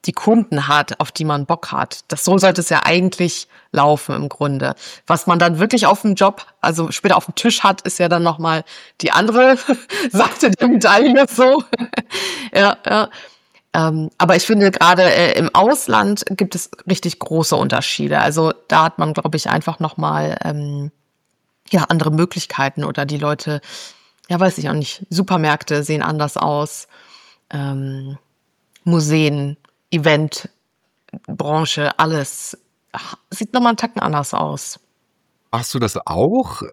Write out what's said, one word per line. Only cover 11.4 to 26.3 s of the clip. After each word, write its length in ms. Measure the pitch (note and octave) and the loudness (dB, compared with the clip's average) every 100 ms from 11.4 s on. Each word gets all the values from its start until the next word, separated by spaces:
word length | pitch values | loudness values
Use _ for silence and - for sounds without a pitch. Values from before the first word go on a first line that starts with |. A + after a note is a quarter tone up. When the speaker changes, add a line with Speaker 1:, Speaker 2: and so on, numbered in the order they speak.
| B3+ C#4+ - | 4 4 0
Speaker 1:
<laughs> 840 | - A#3+ - - F#4 F#4+ F4 B3 | -8 -4 -6 -8 -8 -8 -10 -2
Ja, 240 | - G3+ - - | 2 2 2 0
ja. 240 | G#3+ G#3+ - - _ _ _ _ | 0 0 -8 -20 _ _ _ _
Ähm, 380 | D#3+ D#3+ D#3 D#3 _ | -2 0 -2 -6 _
aber 160 | F3 F3+ | 2 2
ich 100 | - | 4
finde 240 | G#3+ G3 | 4 4
gerade, 300 | F#3+ E3 F3+ | 4 4 6
äh, 340 | F3+ - E3+ - | 4 4 2 2
im 160 | B2+ | 2
Ausland 680 | - G#3+ C#4+ - A3 G3+ G#3 - | 2 4 2 2 2 2 -2 -4
gibt 240 | G3 F#3+ F3 | -2 -2 -4
es 140 | - - - | -12 -14 -4
richtig 300 | F#3 F3+ - | -2 -2 -8
große 340 | - D#3+ D#3 | -4 -2 0
Unterschiede. 640 | - C3+ - - - D3 D3 | 0 0 -2 -2 -4 -2 0
Also 320 | - D#3 D#3+ - _ | 0 2 0 -2 _
da 160 | D#3 | 2
hat 140 | D#3+ - | 2 0
man, 140 | D#3 | -2
glaub 180 | D#3 D#3+ D#3 | -2 -2 -4
ich, 120 | - | -2
einfach 280 | - E3 D#3+ | -2 -4 -6
nochmal, 560 | D#3+ - D#3 D3+ D3+ - | -6 -4 -4 -2 -4 -4
ähm, 480 | - D3 D3 C#3+ C#3+ _ _ _ _ _ _ _ _ | -6 -6 -8 -8 -10 _ _ _ _ _ _ _ _
ja, 140 | F#3+ | 0
andere 260 | - E3 D#3+ | 2 0 2
Möglichkeiten 720 | D#3 F3+ F3 - - C#3 C#3+ | 0 0 -4 -8 -4 -4 -4
oder 200 | D3 - C#3+ | -6 -6 -6
die 120 | D3 | -4
Leute, 420 | D3 D3 - D3 - - - _ _ _ _ | -4 -4 -6 -8 -8 -18 -18 _ _ _ _
ja, 120 | F3 | 0
weiß 180 | F#3 - | 2 0
ich 100 | D3 | -4
auch 40 | |
nicht, 320 | D#3 C#3 - - | -4 -6 -10 -6
Supermärkte 760 | E3+ F#3+ F3+ D#3 D3+ - D3 | -4 0 0 0 -2 -2 -4
sehen 180 | D3 D3+ | -2 -4
anders 340 | - D#3 D3 | -2 -2 -4